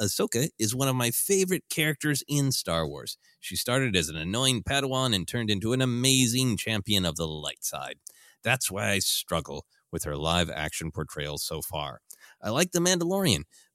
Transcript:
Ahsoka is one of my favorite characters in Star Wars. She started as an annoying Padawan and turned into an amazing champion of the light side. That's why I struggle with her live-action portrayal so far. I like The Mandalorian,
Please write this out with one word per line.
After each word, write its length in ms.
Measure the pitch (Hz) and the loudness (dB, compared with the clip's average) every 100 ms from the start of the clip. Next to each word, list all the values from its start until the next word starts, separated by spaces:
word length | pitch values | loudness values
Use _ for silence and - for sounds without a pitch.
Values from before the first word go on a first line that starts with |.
Ahsoka 480 | 104 - 208 117 - - | 0 0 0 0 -2 0
is 160 | 107 | -2
one 140 | 127 135 | 0 0
of 80 | 127 | 2
my 140 | 120 | 0
favorite 540 | - - 196 185 180 - | 0 2 2 2 0 -2
characters 540 | - 156 143 151 139 - | 0 0 0 0 0 0
in 260 | 143 139 | 0 2
Star 360 | - - 82 76 | 0 0 0 0
Wars. 300 | 71 64 - _ _ | -4 -10 -12 _ _
She 160 | - | -8
started 400 | 92 120 131 127 | -4 0 2 2
as 140 | 92 82 | 2 0
an 80 | 78 | -2
annoying 460 | 85 117 131 120 | -2 0 2 2
Padawan 520 | - 139 135 131 131 | 0 -2 0 0 2
and 140 | 98 85 | 0 0
turned 220 | 120 107 | -2 0
into 240 | 98 110 | 0 2
an 80 | 131 | 2
amazing 720 | 127 120 131 131 120 127 127 101 | 2 4 4 6 4 2 2 0
champion 480 | 110 110 101 101 | -2 -2 2 2
of 120 | 87 78 | 2 -2
the 100 | 80 | -4
light 360 | 78 71 - | -4 -8 -8
side. 340 | - 73 65 67 - - - _ | -8 -8 -10 -14 -18 -20 -20 _
That's 280 | 110 127 - | -2 0 -2
why 220 | 95 104 | -2 0
I 80 | 98 | 0
struggle 680 | - - - 82 73 73 - _ - | 0 -2 0 -2 -4 -10 -14 _ -10
with 120 | 85 | -8
her 120 | 76 73 | -6 -2
live-action 760 | 80 87 80 76 76 - 80 | 2 2 2 -2 -4 -4 -6
portrayal 460 | 80 76 76 73 73 | -6 -6 -6 -6 -6
so 240 | - 80 | -6 -6
far. 400 | - 78 71 - - - - - | -6 -6 -6 -10 -18 -20 -20 -10
I 60 | 107 | -4
like 240 | 127 180 | 0 0
The 60 | 175 | 2
Mandalorian, 640 | 175 185 170 196 180 80 - - _ | 2 2 0 0 2 2 0 -18 _